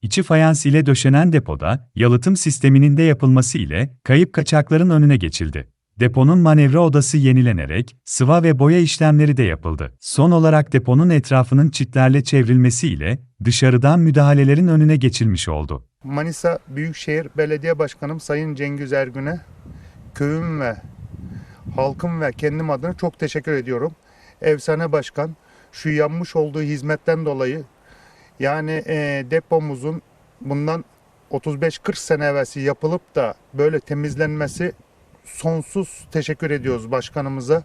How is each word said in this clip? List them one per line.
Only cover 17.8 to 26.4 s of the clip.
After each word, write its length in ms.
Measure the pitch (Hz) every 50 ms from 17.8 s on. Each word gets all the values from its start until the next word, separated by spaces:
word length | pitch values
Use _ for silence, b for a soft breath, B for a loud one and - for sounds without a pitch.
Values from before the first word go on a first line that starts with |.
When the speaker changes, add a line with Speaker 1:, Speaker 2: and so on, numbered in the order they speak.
Speaker 2:
Başkanım 400 | 151 139 - _ - 143 156 160
Sayın 360 | - - 151 147 156 156 151
Cengiz 380 | 135 143 143 143 143 143 131 135
Ergün'e 460 | 139 135 131 120 139 135 143 170 175 - - - - - B B B B B B B B - -
köyüm 460 | - 143 143 151 160 170 170 160 151
ve 140 | 139 120 113 - - - - - - - - - B B B B B B B B B B -
halkım 460 | - 131 139 135 - - 175 170 165
ve 100 | 156 139
kendim 380 | 120 - - 151 147 156 160 156
adına 240 | 147 131 131 170 180
çok 260 | - - 175 - _
teşekkür 340 | - 147 - 156 139 - 151
ediyorum. 380 | 139 123 120 131 120 127 165 160 _ b b b b b b b b
Efsane 500 | - 160 151 147 - - 156 151 165 165
Başkan, 440 | 147 151 131 - _ - 143 165 160 _ b b b b b b
şu 180 | b - - 160
yapmış 460 | 151 147 151 147 156 170 175 - -
olduğu 260 | 165